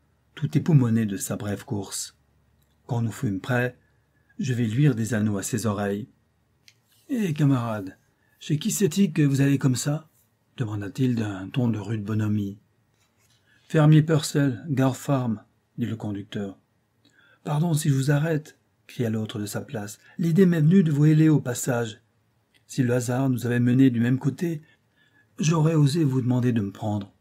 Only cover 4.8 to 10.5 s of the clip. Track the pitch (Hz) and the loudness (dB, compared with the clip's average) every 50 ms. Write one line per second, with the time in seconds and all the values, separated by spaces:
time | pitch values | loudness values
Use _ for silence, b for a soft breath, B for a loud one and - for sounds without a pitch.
4.8 | 147 147 123 107 113 107 123 104 104 110 104 98 - - - 107 98 110 101 101 | 2 2 2 2 -2 -2 -2 -2 0 0 -2 -4 -4 -6 -6 -4 -2 -2 -4 -2
5.8 | 101 101 101 104 107 - _ _ _ _ _ _ _ _ _ _ _ _ _ _ | -2 -4 -4 -6 -8 -10 _ _ _ _ _ _ _ _ _ _ _ _ _ _
6.8 | _ _ _ _ _ - 285 233 208 175 147 147 151 139 139 123 117 117 110 107 | _ _ _ _ _ -6 -4 -2 -2 -2 0 2 2 2 2 2 0 -2 -6 -6
7.8 | 95 92 - _ _ _ _ _ _ _ _ _ - - 160 147 - 220 - - | -8 -10 -12 _ _ _ _ _ _ _ _ _ -6 -4 -4 -2 -2 -2 -2 0
8.8 | 208 160 - 196 202 170 151 160 147 143 139 131 139 139 139 131 147 135 123 - | 0 0 2 2 0 2 2 2 2 2 2 2 2 2 2 2 2 0 0 0
9.8 | - 147 147 160 - _ _ _ _ _ _ _ _ _ | -2 -4 -4 -4 -6 _ _ _ _ _ _ _ _ _